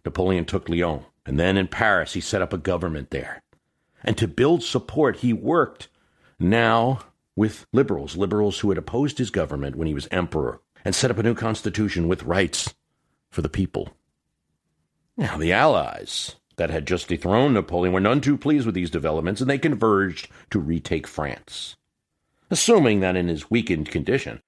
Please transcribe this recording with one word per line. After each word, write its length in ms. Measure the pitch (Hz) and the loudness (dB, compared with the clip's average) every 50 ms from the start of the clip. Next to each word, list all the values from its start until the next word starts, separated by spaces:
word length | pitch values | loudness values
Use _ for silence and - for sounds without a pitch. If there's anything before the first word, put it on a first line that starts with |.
| _ | _
Napoleon 420 | - - - 90 95 92 87 82 | -4 -2 0 2 2 2 0 0
took 220 | - 101 92 - - | -2 -4 -4 -2 -2
Lyon. 360 | 85 85 87 85 78 67 - - _ _ _ | 0 0 0 0 -2 -4 -8 -14 _ _ _
And 120 | - 67 76 | -4 0 0
then 200 | 87 95 95 98 | 2 2 2 2
in 100 | 95 - | 0 -2
Paris, 460 | - - 117 107 98 87 78 - - | -2 0 2 2 2 2 0 -2 -6
he 60 | 90 | -8
set 200 | - - 107 98 | -4 -2 -2 -2
up 140 | 90 - 101 | -2 -2 -4
a 40 | 85 | -4
government 520 | 76 95 90 85 87 85 78 73 67 - | -2 -2 -2 -2 -2 -4 -6 -6 -8 -8
there. 320 | - 67 62 - - - _ _ _ _ _ _ _ _ _ _ _ _ | -8 -8 -8 -8 -12 -14 _ _ _ _ _ _ _ _ _ _ _ _
And 140 | - 123 104 | -4 -2 0
to 120 | - 113 85 | 0 -2 -2
build 340 | - - 127 151 175 151 | 2 2 4 4 4 2
support, 540 | - - - 123 - - - 151 151 123 - | 0 -2 -4 -4 -4 -2 0 2 2 2 2
he 180 | - 123 123 113 | 0 0 0 0
worked 540 | - - 127 165 170 127 - - - - - _ _ _ _ _ _ _ _ _ - | 0 0 2 2 2 2 0 -4 -14 -20 -20 _ _ _ _ _ _ _ _ _ 0
now 600 | 85 90 110 120 123 113 113 117 117 131 131 - - - _ _ _ _ _ | 2 4 4 4 4 4 4 4 4 2 0 -2 -6 -14 _ _ _ _ _
with 320 | 98 107 104 - - - _ | 0 0 0 0 -8 -10 _
liberals, 440 | - 123 117 110 95 69 69 - - | 2 2 2 2 -2 -4 -6 -8 -2
liberals 440 | 87 98 90 104 104 104 101 95 - | -2 -2 0 0 0 0 0 0 0
who 100 | - 101 | 0 0
had 80 | 92 82 | 0 -2
opposed 400 | - - - 123 147 139 - - | -4 -4 -2 -2 -2 -2 -2 -4
his 100 | 127 - | -4 -2
government 480 | - 95 78 73 76 69 69 69 64 | -2 -2 -2 -2 -4 -6 -6 -6 -4
when 120 | 71 80 78 | -4 -2 -2
he 40 | |
was 160 | 76 71 - - | -2 -4 -6 -2
emperor, 520 | - 92 87 - - 78 67 58 - - _ _ _ - - | -2 -2 -2 -2 -2 -2 -2 -2 -6 -8 _ _ _ -6 -4
and 80 | 104 92 | -2 0
set 160 | - - 123 | 0 0 0
up 80 | 113 107 | 0 2
a 40 | |
new 120 | 107 117 113 | 0 0 0
constitution 760 | - 113 113 110 - - 104 87 107 107 98 - 90 82 82 | 0 -2 -4 -4 -4 -4 -4 -2 0 -2 0 0 0 0 0
with 140 | 92 - | 0 -2
rights 520 | - 76 87 98 185 - - - - - - _ _ _ _ _ _ _ _ _ _ _ | -2 0 2 2 2 0 -2 -6 -6 -8 -10 _ _ _ _ _ _ _ _ _ _ _
for 120 | - 85 | -4 -4
the 60 | 76 78 | -4 -2
people. 400 | - - 92 - - - - - - _ _ _ _ _ _ _ _ _ _ _ _ _ _ _ _ _ _ _ _ _ _ _ _ 247 | -2 -2 -4 -2 -4 -6 -8 -8 -12 _ _ _ _ _ _ _ _ _ _ _ _ _ _ _ _ _ _ _ _ _ _ _ _ -4
Now, 180 | 156 98 82 | -4 -4 -2
the 160 | 78 80 85 | -2 0 2
Allies 840 | 92 113 143 160 117 85 69 - - - 50 - - - - - - _ _ _ _ | 4 4 4 4 4 2 0 -2 -8 -10 -12 -10 -8 -8 -8 -10 -14 _ _ _ _
that 140 | - 85 76 | -4 -4 -2
had 160 | 80 80 73 | -2 -4 -2
just 220 | 80 90 85 - - | -2 -2 -4 -2 -4
dethroned 440 | 85 78 - 90 101 117 139 147 | -4 -2 0 2 2 4 4 4
Napoleon 400 | 120 101 90 - - 90 90 90 | 2 2 0 0 -2 0 2 2
were 80 | 90 95 | 2 2
none 220 | 98 107 127 143 | 4 4 2 2
too 160 | 127 139 143 - | 2 0 0 0
pleased 260 | - 147 151 143 117 | 0 0 0 2 0
with 100 | 113 87 | 0 -2
these 160 | 92 90 82 | -2 -2 -2
developments, 520 | - 80 71 78 78 80 78 90 101 - | -2 -2 -2 0 -2 0 -2 -2 -2 -2
and 80 | 131 131 | 0 -2
they 80 | 143 131 | 0 0
converged 720 | 156 165 135 98 113 110 101 98 98 92 80 - - - - - - _ | 0 0 0 2 2 4 4 4 2 0 -2 -8 -14 -16 -20 -20 -10 _
to 100 | - 101 | -2 -2
retake 460 | 73 76 85 80 - - 85 80 - | 0 0 -2 -2 -2 -2 -4 -4 -4
France. 720 | - - 80 76 69 - - - - - - - - - _ _ _ _ _ _ _ _ _ _ _ _ _ _ _ | -6 -8 -6 -6 -6 -6 -10 -14 -16 -14 -14 -14 -14 -16 _ _ _ _ _ _ _ _ _ _ _ _ _ _ _
Assuming 500 | 180 - - 226 233 190 143 113 104 98 | -2 0 4 6 6 6 6 6 6 4
that 160 | 95 92 92 | 2 2 2
in 120 | 90 87 87 | 2 0 0
his 220 | 82 73 - - | -2 -4 -2 0
weakened 400 | 110 120 113 - 87 76 76 - | 0 0 2 0 -2 -2 -2 -4
condition, 500 | - 82 71 - 127 131 - 65 57 - _ | -4 -4 0 0 0 -2 -2 -6 -12 -14 _